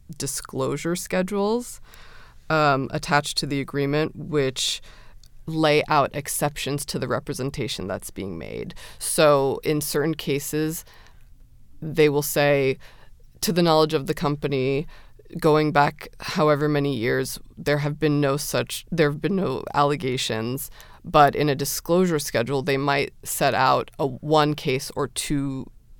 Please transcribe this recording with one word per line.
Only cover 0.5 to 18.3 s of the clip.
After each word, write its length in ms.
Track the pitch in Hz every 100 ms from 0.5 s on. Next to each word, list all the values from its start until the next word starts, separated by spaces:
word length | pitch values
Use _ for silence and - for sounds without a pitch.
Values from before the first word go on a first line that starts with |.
| 127 131 143 165 175
schedules, 840 | - 185 185 202 202 240 247 - - - - - - - -
um, 400 | 160 147 135 135
attached 440 | 147 - 147 147 -
to 80 | 143
the 140 | 139
agreement, 560 | 135 143 139 147 156 -
which 640 | 147 151 135 131 - - - - - - - - -
lay 360 | 160 156 151 -
out 220 | 151 131
exceptions 680 | 147 143 - 147 147 135 143 -
to 120 | 131
the 100 | 127
representation 760 | 113 - 135 135 143 107 - 92
that's 220 | 95 -
being 280 | - 95 82
made. 360 | 53 57 - - - -
So 600 | - - 151 143 135 110
in 160 | - 151
certain 340 | 147 151 156
cases, 680 | 156 - 139 - 151 156 165 - - - - - - - - - -
they 260 | 160 160 151
will 140 | 143
say, 560 | 143 160 143 143 135 131 - - - - - -
"To 100 | -
the 100 | 170
knowledge 320 | 170 156 156
of 120 | 156 139
the 80 |
company, 720 | 156 147 147 143 139 127 139 165 - - - - -
going 320 | 160 151 151
back 360 | 156 151 - - -
however 480 | - 175 151 143 151
many 280 | 147 143 127
years, 420 | 120 131 127 - - -
there 220 | 135 147
have 200 | 147 147
been 200 | 156 147
no 160 | 139